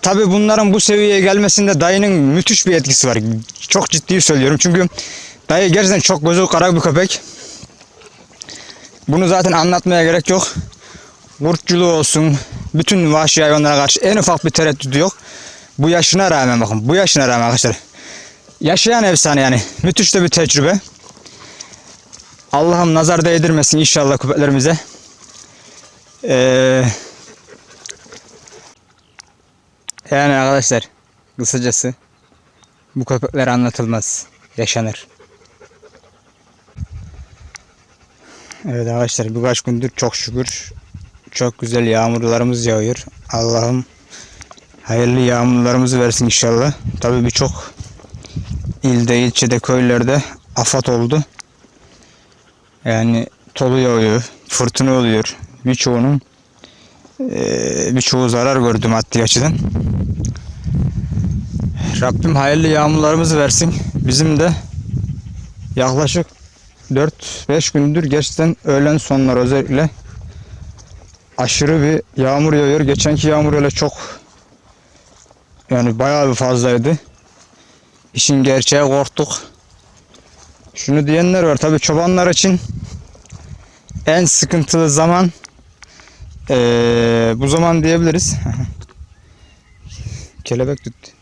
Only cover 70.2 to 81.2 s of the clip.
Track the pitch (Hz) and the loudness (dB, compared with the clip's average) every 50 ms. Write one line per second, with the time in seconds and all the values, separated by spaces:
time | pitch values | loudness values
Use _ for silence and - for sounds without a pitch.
70.2 | - - - - - - - - - - - - - - - - - - - _ | -18 -18 -18 -18 -20 -20 -20 -20 -20 -20 -20 -20 -20 -20 -20 -20 -20 -20 -20 _
71.2 | _ _ _ - 127 123 - - 147 147 160 160 143 147 160 151 - _ - - | _ _ _ -6 -4 -4 -2 0 0 2 2 2 2 2 0 -2 -4 _ -4 -2
72.2 | 131 131 135 143 147 156 151 147 147 139 143 156 143 135 139 - - 151 151 147 | 0 0 2 2 2 2 2 2 2 2 2 2 2 0 0 0 0 0 0 0
73.2 | - 156 151 151 151 151 143 147 143 143 - - 160 147 - - - - - - | 0 0 2 2 2 2 2 2 0 0 0 -2 -4 -4 -4 -8 -18 -18 -18 -20
74.2 | - _ _ _ _ _ _ _ _ _ _ _ _ _ _ _ _ _ _ _ | -20 _ _ _ _ _ _ _ _ _ _ _ _ _ _ _ _ _ _ _
75.2 | - _ _ _ _ _ _ _ _ _ 131 123 120 120 113 113 123 139 147 147 | -20 _ _ _ _ _ _ _ _ _ -2 0 0 0 0 0 0 0 2 2
76.2 | 143 135 123 - 131 127 127 123 120 127 123 120 117 143 165 147 - - _ _ | 2 0 0 0 0 0 0 0 2 2 0 2 0 0 -2 -2 -4 -14 _ _
77.2 | _ _ _ _ - _ _ _ _ _ _ _ _ _ _ _ _ _ _ 135 | _ _ _ _ -20 _ _ _ _ _ _ _ _ _ _ _ _ _ _ -2
78.2 | - - 143 135 135 135 131 135 123 - - 143 147 139 135 143 139 - _ - | 0 2 2 2 2 2 2 2 2 2 2 2 2 2 2 0 0 -2 _ -6
79.2 | 151 - - - - - - _ _ _ - - _ _ - _ _ _ _ - | -4 -4 -6 -12 -12 -16 -20 _ _ _ -20 -20 _ _ -20 _ _ _ _ -20
80.2 | _ _ - - - - - _ _ - _ - - - 139 151 147 143 156 165 | _ _ -20 -20 -20 -20 -20 _ _ -20 _ -12 -4 0 0 0 2 2 2 2